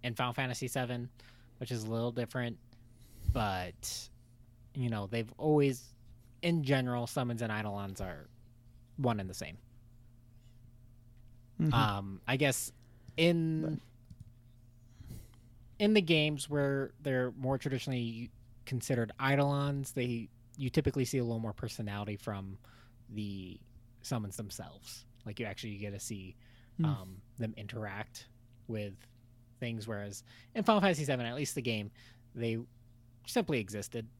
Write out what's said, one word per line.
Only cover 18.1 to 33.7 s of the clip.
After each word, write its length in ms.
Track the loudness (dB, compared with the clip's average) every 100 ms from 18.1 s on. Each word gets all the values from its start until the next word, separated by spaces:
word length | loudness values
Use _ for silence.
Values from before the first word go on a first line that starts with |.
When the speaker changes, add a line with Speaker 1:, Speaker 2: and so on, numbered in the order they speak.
| -4 -10 -12 -20 -16 -4
Speaker 1:
considered 480 | -4 2 2 2 0
eidolons, 720 | 4 6 4 4 2 0 -2
they, 340 | -2 0 -2 -6 -14 -20 -6
you 120 | 0
typically 360 | 2 2 2 2
see 140 | 2
a 40 |
little 160 | 0 0
more 140 | -2
personality 640 | -4 -6 -4 -4 -4 -4 -6
from 400 | -4 -6 -6 -12 -16 -20 -20 -20 -10
the 480 | -6 -4 -6 -8 -14 -18 -20 -20 -16
summons 340 | -4 -4 -4 -8
themselves. 680 | -10 -10 -12 -14 -16 -16 -18 -16 -12
Like, 160 | -6
you 40 | -6
actually 300 | -6 -10 -8
get 160 | -8
to 80 | -8
see, 380 | -8 -10 -12 -18 -20 -20 -18 -2
Speaker 2:
Hmm. 80 | 0
Speaker 1:
um, 360 | 0 -6 -16 -18 -6
them 160 | -6 -6
interact 680 | -10 -8 -8 -8 -10 -12 -20 -20 -20 -20 -8
with 240 | -6 -6 -8 -20 -20 -20 -20 -20 -8
things, 260 | -6 -4 -4
whereas 360 | -4 -6 -10 -16 -20 -8 0
in 80 |
Final 160 | 4 6
Fantasy 240 | 6 4
seven, 220 | 2 0 0
at 100 | -2
least 180 | -4 -2
the 60 |
game, 300 | 0 0 -4 -10 -20 -20 -14
they 240 | -2 0 0 -4 -16 -20 -20 -20 -18 -2
simply 340 | 0 2 0
existed. 480 | 0